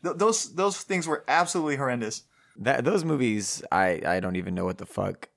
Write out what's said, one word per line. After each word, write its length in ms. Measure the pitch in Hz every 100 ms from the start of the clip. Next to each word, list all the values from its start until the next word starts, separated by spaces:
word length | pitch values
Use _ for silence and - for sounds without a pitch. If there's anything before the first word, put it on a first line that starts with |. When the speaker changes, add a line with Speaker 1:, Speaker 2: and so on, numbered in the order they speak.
Speaker 1:
Th-, 140 | 175 170
those, 380 | 208 220 -
those 240 | 165 202 190
things 280 | - 190 165
were 180 | 156 -
absolutely 480 | 151 175 180 156 139
horrendous. 460 | 139 123 110 - _ _ _ -
Speaker 2:
That, 300 | 113 135 123
those 180 | 202
movies, 580 | 160 151 123 107 95 - -
I, 300 | 90 92 82 -
I 140 | 90
don't 160 | 92 92
even 180 | 90
know 100 | 90
what 140 | 90 90
the 80 | 92
fuck 420 | - 98 92 -